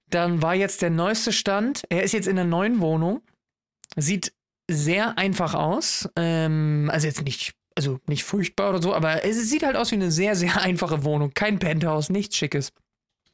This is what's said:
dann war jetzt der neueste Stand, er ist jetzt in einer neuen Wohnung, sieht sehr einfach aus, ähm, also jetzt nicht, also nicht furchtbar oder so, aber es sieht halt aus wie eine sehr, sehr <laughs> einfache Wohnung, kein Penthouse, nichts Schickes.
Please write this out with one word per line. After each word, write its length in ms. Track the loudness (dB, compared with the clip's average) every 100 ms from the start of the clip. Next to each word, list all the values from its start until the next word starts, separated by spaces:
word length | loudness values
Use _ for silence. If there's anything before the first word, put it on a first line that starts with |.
| -4
dann 320 | 0 0 2
war 100 | 2 2
jetzt 280 | 0 0
der 80 | 0
neueste 420 | 0 0 0 0
Stand, 500 | 0 0 0 0 -4 -2
er 140 | 0
ist 100 | 0
jetzt 140 | 0 0
in 100 | 0
einer 100 | 2
neuen 320 | 2 2 2
Wohnung, 440 | 2 2 0 -2 _ _ _ _ _ _ -10 -2
sieht 360 | 0 0 -4 _ _ _ -4
sehr 480 | 0 2 2 0 0
einfach 360 | -2 0 -2
aus, 560 | 0 0 0 -2 -4 -4 -2
ähm, 720 | 0 2 2 2 2 2 2
also 140 | 0 0
jetzt 160 | -2
nicht, 320 | -4 -6 -8 -10 _ -4
also 240 | -2 -4 -4
nicht 160 | -4 -2
furchtbar 440 | -2 -2 -2 0
oder 120 | 0
so, 120 | 0
aber 300 | 0 2 0 0
es 240 | 0 0
sieht 140 | 2
halt 120 | 2 0
aus 140 | 0
wie 40 | 0
eine 160 | 0
sehr, 240 | 2 2 2
sehr 220 | 2 2
<laughs> 40 |
einfache 420 | 0 0 0 0
Wohnung, 280 | 0 0 0
kein 260 | 0 0 0
Penthouse, 500 | 0 0 0 0 0
nichts 260 | -2 -2 -4
Schickes. 340 | -2 -2 -6 _ _ _ _ _ _